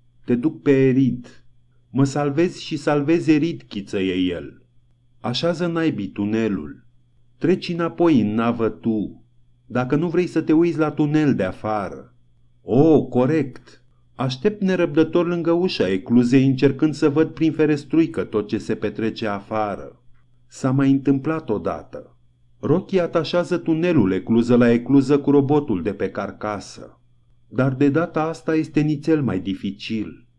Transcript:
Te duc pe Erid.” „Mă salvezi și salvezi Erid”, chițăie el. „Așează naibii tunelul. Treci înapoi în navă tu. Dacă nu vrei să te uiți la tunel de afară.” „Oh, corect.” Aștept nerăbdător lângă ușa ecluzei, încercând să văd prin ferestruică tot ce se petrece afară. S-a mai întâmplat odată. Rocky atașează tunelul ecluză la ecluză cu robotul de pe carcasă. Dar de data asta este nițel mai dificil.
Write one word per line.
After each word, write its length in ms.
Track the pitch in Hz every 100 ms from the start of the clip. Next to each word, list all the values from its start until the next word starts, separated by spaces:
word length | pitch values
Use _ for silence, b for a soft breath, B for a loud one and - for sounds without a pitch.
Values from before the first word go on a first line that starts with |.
| _ _
Te 100 | -
duc 280 | 120 151 -
pe 240 | 147 135 135
Erid.” 580 | 127 131 - - - - _ _ _ _
„Mă 140 | 135
salvezi 600 | 135 147 147 139 180 -
și 120 | - 151
salvezi 560 | 160 147 143 170 139
Erid”, 300 | 151 165 -
chițăie 520 | - 104 98 101 92
el. 480 | 90 90 82 - - _ _ _ _ _ _
„Așează 460 | 117 131 170 165 175
naibii 420 | 165 160 - 95
tunelul. 760 | - 101 110 110 90 76 - _ _ _ _ _ _
Treci 300 | 147 190 -
înapoi 520 | 170 170 - 170 135
în 140 | 104
navă 340 | 110 117 104 110
tu. 560 | - 117 107 80 - _ _ _ _ _
Dacă 300 | 120 127 147
nu 120 | 170
vrei 180 | 170 175
să 140 | 160
te 120 | 156
uiți 260 | 156 170 147
la 120 | 151
tunel 440 | 147 151 156 147
de 80 | 98
afară.” 720 | 92 - 110 107 90 67 - _ _ _ _ _
„Oh, 440 | - 117 160 147 120
corect.” 720 | 123 127 160 135 - - - _ _ _ -
Aștept 440 | 131 131 208 208
nerăbdător 640 | 185 180 165 147 160 175 175
lângă 240 | 175 165
ușa 400 | 170 185 - 95
ecluzei, 560 | 95 - 120 120 135 135
încercând 480 | 131 143 135 156
să 140 | 143 156
văd 200 | 147 156
prin 240 | - 160
ferestruică 720 | 151 151 147 - 160 160 -
tot 240 | 90 - -
ce 100 | 107
se 160 | -
petrece 520 | 107 104 104 110 110 110
afară. 760 | 101 - 110 107 85 67 - - - _ _ _
S-a 240 | - 135
mai 200 | 135 135
întâmplat 600 | 139 135 135 147 160 156
odată. 680 | 101 82 78 - 71 - _ _ _ _ _
Rocky 400 | 135 170 - 185
atașează 580 | 165 170 147 175 165 175
tunelul 540 | 170 160 175 156 95
ecluză 440 | 92 - 113 113 120
la 160 | 120
ecluză 460 | 120 127 139 135 143
cu 120 | 143
robotul 520 | 143 135 151 143 92
de 100 | 82
pe 180 | 98 95
carcasă. 880 | - 101 - 107 101 - - - _ _ _ _ _ _
Dar 260 | 107 135
de 140 | 131 143
data 340 | 147 170 160
asta 320 | 160 160 -
este 260 | 160 156 151
nițel 420 | 151 143 160 156
mai 180 | 120 92
dificil. 880 | 92 95 101 98 - 110 85 78 _